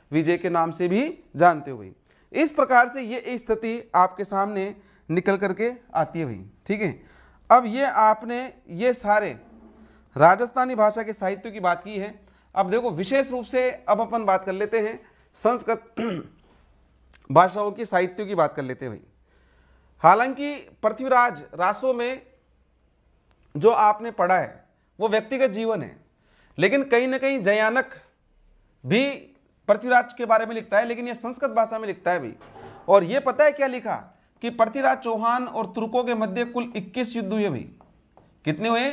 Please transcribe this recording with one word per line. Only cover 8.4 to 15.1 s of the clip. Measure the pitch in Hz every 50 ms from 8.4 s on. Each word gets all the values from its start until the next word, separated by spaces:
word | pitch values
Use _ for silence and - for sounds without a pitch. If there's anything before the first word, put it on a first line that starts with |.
| 254 254 - - _ -
ये | 170 165 220 254 214
सारे | - - 208 208 214 208 180 127 107 - - - - - - - - - - _ _ _ _ _
राजस्थानी | 127 143 170 185 202 240 233 - 262 254 254 254
भाषा | 214 214 214 214 220 226
के | 208 214
साहित्य | - 202 185 196 196 - 233
की | 202 220
बात | 185 180 175 175 -
की | 202 214
है। | 196 196 208 226 - - _ _ _ _ _ -
अब | 190 190 180
देखो | 196 233 240 247 180
विशेष | 147 196 190 262 277 269 269
रूप | 247 247 233
से | - - 254 254 254 247 - - -
अब | 208 214
अपन | 226 226 220 233 220
बात | 196 190 185 190
कर | 196 185
लेते | 190 208 208 220 226
हैं | 208 214 226 247 - _